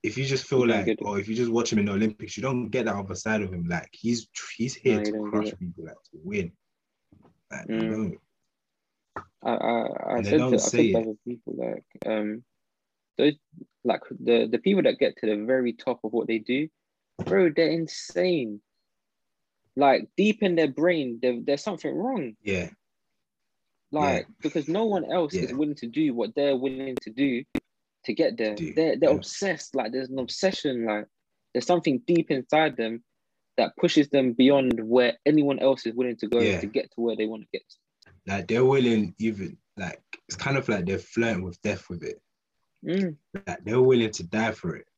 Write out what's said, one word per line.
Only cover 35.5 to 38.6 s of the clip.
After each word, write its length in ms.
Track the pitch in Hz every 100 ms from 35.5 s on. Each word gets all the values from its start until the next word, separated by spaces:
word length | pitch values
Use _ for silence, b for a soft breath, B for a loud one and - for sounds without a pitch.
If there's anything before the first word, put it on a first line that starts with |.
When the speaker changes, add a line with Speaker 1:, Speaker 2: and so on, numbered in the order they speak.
| 135
Speaker 2:
else 260 | 135 131 117
is 80 |
willing 220 | 117 123 117
to 100 | 107
go 120 | 117
Speaker 1:
Yeah. 180 | 113 90
Speaker 2:
to 60 | 101
get 240 | - -
to 80 | -
where 160 | 117 107
they 100 | 107
want 160 | 110
to 40 | -
get 100 | - _
to. 440 | - _ _ - _ -
Speaker 1:
Like, 220 | 98 87
they're 160 | 113